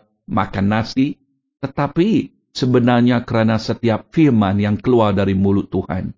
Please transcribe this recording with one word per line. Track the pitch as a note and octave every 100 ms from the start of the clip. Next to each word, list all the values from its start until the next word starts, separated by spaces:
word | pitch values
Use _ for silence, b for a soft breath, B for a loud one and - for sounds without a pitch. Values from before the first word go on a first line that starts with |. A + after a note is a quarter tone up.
| - _ -
makan | G#2 G2 G2 G2
nasi, | G#2+ A2+ - C#3 - _ _ _ _
tetapi | C3+ - C#3+ - G3 E3 - _ _
sebenarnya | - C3 B2 A#2+ A#2+ A#2+ B2
kerana | - A#2 A2 A2
setiap | A2 A2 A#2 G#2+ -
firman | - D3+ A2+ G2+ G2+
yang | G#2 G#2
keluar | - A#2+ G#2+ G2
dari | G2
mulut | F#2+ G2 G2 -
Tuhan. | F#2+ - F#2 G2+